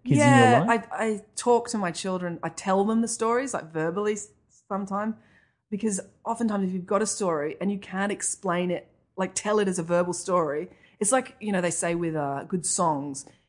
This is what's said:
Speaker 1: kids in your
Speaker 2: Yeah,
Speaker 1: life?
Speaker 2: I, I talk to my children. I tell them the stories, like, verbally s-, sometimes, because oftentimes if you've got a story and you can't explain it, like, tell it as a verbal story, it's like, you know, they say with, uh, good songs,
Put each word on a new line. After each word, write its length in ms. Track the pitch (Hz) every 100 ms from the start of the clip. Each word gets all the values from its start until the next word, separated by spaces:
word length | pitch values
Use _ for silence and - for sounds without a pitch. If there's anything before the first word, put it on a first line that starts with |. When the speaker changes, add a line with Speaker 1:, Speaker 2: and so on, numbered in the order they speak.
Speaker 1:
kids 160 | 247 294
in 60 | 285
your 100 | 262
Speaker 2:
Yeah, 220 | 254 240
Speaker 1:
life? 240 | 170 196 -
Speaker 2:
I, 140 | 175
I 160 | 220 208 -
talk 320 | - 240 233 240
to 80 | 214
my 100 | 180
children. 480 | 165 190 185 175 165
I 60 | 165
tell 340 | - 196 190
them 160 | 208 226
the 60 | 226
stories, 460 | - 226 240 269
like, 180 | - 160
verbally 400 | 160 160 185 208
s-, 160 | 214 - _ _ _ -
sometimes, 480 | 196 196 196 220 220 _ _ _ _ -
because 280 | 202 220 190 - _
oftentimes 420 | 220 226 226 202 185
if 60 |
you've 120 | 185
got 160 | 180 202
a 60 | 214
story 480 | - 190 156 151 -
and 120 | 196
you 80 | 196
can't 320 | - 190 202
explain 580 | 190 - - 185 175 180
it, 180 | 160 - _ _ -
like, 160 | 190
tell 240 | - 214 208
it 80 | 196
as 120 | 180
a 40 |
verbal 300 | 165 175 180
story, 560 | 170 - 180 156 147 180 - _ -
it's 120 | 202
like, 240 | 262 254 -
you 120 | 208
know, 100 | 190
they 100 | 175
say 240 | - 170
with, 200 | 170 170
uh, 280 | 156 143 139
good 220 | - 180 -
songs, 580 | - 170 147 143 135 - _